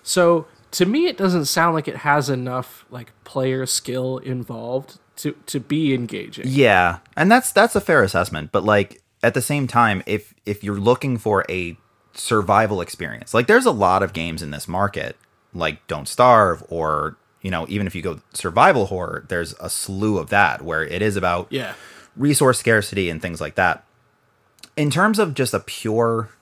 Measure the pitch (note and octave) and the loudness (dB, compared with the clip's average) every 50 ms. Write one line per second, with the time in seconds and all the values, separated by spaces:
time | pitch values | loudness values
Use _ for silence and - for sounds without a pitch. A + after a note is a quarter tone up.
0 | _ - - F3+ F3 E3+ E3+ E3 D3+ - _ _ _ _ - - F3+ F#3 A3+ D#4 | _ -2 2 4 4 4 4 2 0 -6 _ _ _ _ 0 0 0 2 2 2
1 | E4+ F4+ B3+ - G3 F#3 F3+ E3+ C#3+ C3+ - E3+ E3 E3+ E3 D#3+ C#3+ - - - | 0 0 0 0 0 2 2 0 0 0 0 2 2 2 2 0 -4 -6 -10 -4
2 | - D3+ C#3+ D3+ C3+ C#3 C3+ B2+ B2 B2+ B2 B2+ B2 - - - _ _ - B2 | 0 2 2 2 2 0 -2 -4 -4 -6 -6 -6 -8 -8 -18 -20 _ _ -18 -18
3 | A#2 - _ _ _ - - C3+ C3 C3 C3 C3 C3 B2+ - - - - A#2+ C3 | -18 -18 _ _ _ -8 -4 -2 -2 -2 -2 -2 -4 -4 -4 -6 -4 -6 -6 -4
4 | B2+ C3 C3 B2+ - C3+ B2+ B2+ A#2+ - A#2+ A2+ A2+ A#2+ B2+ C3 C#3+ - - - | -4 -4 -6 -8 -6 -8 -6 -6 -8 -10 -12 -12 -8 -4 -4 -6 -6 -8 -20 -20
5 | _ _ _ - - D3 C#3+ - _ - - C#3+ A2+ - C#3+ D#3 D#3+ C#3+ C3+ B2 | _ _ _ -8 -8 -8 -8 -8 _ -8 -8 -8 -4 -2 -2 0 2 0 0 0
6 | A#2+ A2 G#2+ F#2+ G#2+ A2 - - - C3 C3 C#3+ C3 A2+ G2+ F2+ F2+ F2 F2 - | -2 -6 -8 -10 -12 -12 -14 -8 -6 -2 2 4 6 6 6 6 4 2 0 -4
7 | _ _ _ - D#3 F#3+ A3+ B3+ - - - F#3+ G#3+ A#3 - G#3 - - E3+ C#3 | _ _ _ 0 4 4 4 4 2 2 4 4 4 4 2 -2 0 2 4 4
8 | G#2 F#2 - F2 F2+ - E2 D#2 D#2 D2+ - G2+ E2+ G#2+ G#2 G#2 G2 - - _ | 4 4 2 0 -2 -2 -4 -8 -8 -2 -2 0 2 4 2 2 2 0 -8 _
9 | _ _ _ _ - A#2 - C#3 A#2 - D3 D3 C3+ A#2+ - A#2+ A#2 A2 G2+ F#2 | _ _ _ _ -2 0 0 0 -2 -2 -2 -2 -2 0 2 4 4 4 2 -2
10 | - - G2+ G#2 - - _ _ _ G#2+ G#2 - - G2+ G2+ G2+ G2 A#2 B2+ - | -2 -4 -4 -4 -4 -10 _ _ _ -8 -8 -6 -6 -6 -4 0 2 2 2 2
11 | - C3+ B2 A2+ - A2 G2+ F#2+ - - F#2 F#2 F2+ F2 F2 _ _ _ _ _ | 0 -4 -4 -2 0 0 0 0 0 -2 -6 -6 -6 -8 -12 _ _ _ _ _
12 | _ _ _ - - - A2+ G#2+ F#2+ F#2 G2 G#2 A2 G2+ G#2 F#2 E2+ - - - | _ _ _ -12 -4 0 0 0 2 4 4 4 4 2 0 -4 -6 -8 -8 -10
13 | F2 C#2+ A1 - - - - A2+ B2+ - G#3+ B3 C4 A#3+ D3+ G#2+ G2 F2+ F#2 F#2+ | -10 -10 -10 -14 -12 -2 0 0 4 4 4 4 4 2 2 4 4 4 4 2
14 | G2 F2+ F#2+ - E2 E2+ E2 D#2+ E2 D2 D2 D2 - - F2 F#2 G2+ F#2+ - E2 | 0 -2 -4 -6 -6 -6 -8 -8 -10 -10 -10 -12 -10 -6 -2 -2 -2 -2 -2 -6
15 | C2+ B1+ - _ _ _ _ _ _ _ - F2 E2 D#2 D2+ - _ - E2 D2+ | -8 -8 -10 _ _ _ _ _ _ _ -8 -4 -4 -4 -4 -6 _ -8 -8 -8
16 | C2+ - - - B2 B2+ A#2+ A2 G#2 F#2 E2 D#2 - _ E2 E2 D#2+ D#2 D2+ D2 | -8 -8 0 4 6 8 8 8 6 4 2 -2 -6 _ -6 -4 -2 -2 -2 -2
17 | D2+ D#2+ - _ _ _ _ _ - F#2+ F2+ D#2+ E2 - F#2+ G#2 G2+ F2+ - F2+ | -4 -6 -10 _ _ _ _ _ -8 -6 -6 -6 -6 -4 -4 -4 -4 -4 -6 -6
18 | D#2+ F2+ D#2+ C#2+ _ _ - - - F2+ E2 G#2 C#3 F#3+ E3+ B2 G2 F#2 G2 F2+ | -8 -8 -8 -10 _ _ -14 -8 -8 -2 2 4 4 4 4 2 0 -2 -4 -6
19 | F2+ E2 E2 D#2 - - F#2 F2 E2+ E2 - - - - - - - - G2 F#2+ | -6 -8 -10 -12 -10 -6 -6 -6 -6 -6 -10 -14 -10 -8 -8 -8 -8 -8 -6 -2
20 | G#2+ G#2+ G#2 F2+ D#2 - G2+ G2+ G2+ D#2 A#1+ - C#2 E2 D#2 D#2+ D#2+ D2 E2 F#2 | -2 0 0 -2 -2 2 4 4 4 4 2 -4 -6 -4 -4 -4 -4 -4 -4 -2
21 | G#2 A2 G2 G2 F2+ F2+ F2 F2+ F2+ _ - C3+ A#2+ G2 - - - - - - | -2 -2 -2 0 0 0 -2 -2 -4 _ -8 -8 -8 -10 -14 -16 -20 -20 -20 -20
22 | - _ _ - C3 D3 C#3+ - D3 C3 B2 - - A#2 A2+ G#2+ G#2 - - G2 | -20 _ _ -2 0 0 2 4 4 2 2 2 2 2 2 2 0 -2 -4 -4
23 | F#2 E2+ E2 D#2 - F2+ E2+ D#2+ D#2+ D2+ - - F#2 E2+ D2 - _ _ _ _ | -4 -4 -4 -6 -8 -10 -8 -8 -10 -6 -2 0 2 2 0 -2 _ _ _ _
24 | _ _ _ _ _ _ _ _ _ _ _ _ - _ _ - D3+ D3 C3+ E3 | _ _ _ _ _ _ _ _ _ _ _ _ -20 _ _ -2 -2 0 2 2
25 | F#3+ G#3+ A3 G#3+ G#3 E3 C3+ - C3 A#2+ - G2+ - - - - - A2 G#2+ A#2 | 2 2 4 2 0 0 0 -2 -2 -2 -2 -4 -4 -6 -14 -6 -4 -2 0 2
26 | A#2 A#2 A#2 A2+ A2 G#2+ _ _ | 2 2 0 -2 -4 -6 _ _